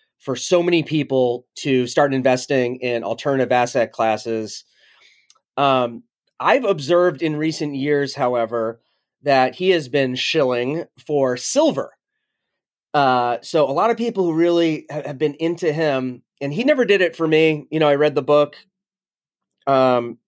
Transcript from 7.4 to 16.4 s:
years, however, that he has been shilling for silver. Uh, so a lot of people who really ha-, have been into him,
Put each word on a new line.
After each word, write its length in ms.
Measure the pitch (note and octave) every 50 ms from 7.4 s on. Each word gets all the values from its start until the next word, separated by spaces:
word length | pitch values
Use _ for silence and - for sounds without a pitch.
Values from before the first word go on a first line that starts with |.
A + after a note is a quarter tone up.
| D#3 D#3+ D#3 - D#3+ D3 C#3
years, 400 | C3+ C3+ D3 D3 C#3+ C#3 C3 -
however, 680 | C#3+ C3+ B2 B2 A#2+ A#2 G#2+ A#2+ A#2 A2 A2+ A2+ _ _ _ _ _ _ _ _ _
that 320 | - C#3+ C3+ C3 C3 B2+ B2+
he 160 | - F#3 F#3+
has 180 | F#3 E3 C#3+
been 280 | B2 C3 C#3+ C3+ B2+ B2+
shilling 680 | B2 - - - D#3+ C#3 B2+ B2 A#2+ B2 C3 D3+ E3+ - _ _
for 400 | _ - - D3+ C#3+ C3+ B2+ B2
silver. 540 | B2+ - - - C#4 D#4+ C#4+ E3+ C3+ G#2 - _ _ _ _ _ _ _ _ _ _ _ _ _ _ _ _ _ _ _ _
Uh, 460 | - D3 C#3 C3 B2+ B2 A#2+ A#2+ A#2+ A#2
so 280 | - - - D#3+ C#3+ C3
a 20 |
lot 200 | C#3 E3 G3+ A#3
of 60 | A3+
people 260 | A3 A#3 A#3 - G3 F#3
who 100 | E3+ D#3
really 540 | D#3+ E3+ F3 E3+ E3+ E3+ D#3+ D#3 D3+ - -
ha-, 120 | C#3+ D3+ C3+
have 140 | D3+ C#3+ B2+
been 160 | D#3 D3 C#3
into 360 | - E3 E3+ F3 E3+ F#3 D#3+
him, 520 | C#3+ D#3+ D#3+ D3+ C3+ C3 B2+ B2+ B2 - _ _ _ -